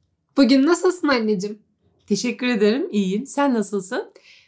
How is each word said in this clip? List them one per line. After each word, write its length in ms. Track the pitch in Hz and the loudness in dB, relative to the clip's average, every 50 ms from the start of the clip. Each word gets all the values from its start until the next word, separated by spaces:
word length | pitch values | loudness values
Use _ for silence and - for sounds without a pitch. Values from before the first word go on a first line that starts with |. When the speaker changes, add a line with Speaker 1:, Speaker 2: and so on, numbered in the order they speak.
| _ _ _ _ _ _ _ | _ _ _ _ _ _ _
Speaker 1:
Bugün 300 | 269 277 220 269 269 269 | 2 4 4 4 4 4
nasılsın 420 | 330 349 339 - 370 359 - 339 294 | 4 2 2 2 0 0 0 0 0
anneciğim? 500 | 262 233 220 214 214 180 196 208 220 - _ _ _ _ _ _ _ _ _ | 0 0 0 0 -2 -2 -4 -6 -10 -14 _ _ _ _ _ _ _ _ _
Speaker 2:
Teşekkür 400 | - 208 190 - 247 220 - 247 | -4 -4 -2 -2 -4 -4 -2 -2
ederim, 420 | 247 247 190 214 208 226 277 381 - | -2 0 2 2 2 2 0 -4 -2
iyiyim. 360 | - 208 196 185 196 220 277 | -2 -2 -2 0 -2 -4 -6
Sen 280 | - - 285 285 285 240 | -6 -2 0 0 2 0
nasılsın? 580 | 220 202 - 208 196 185 - 247 339 466 - _ - _ - - _ _ | 0 -2 -2 -6 -6 -6 -6 -8 -8 -8 -10 _ -20 _ -20 -20 _ _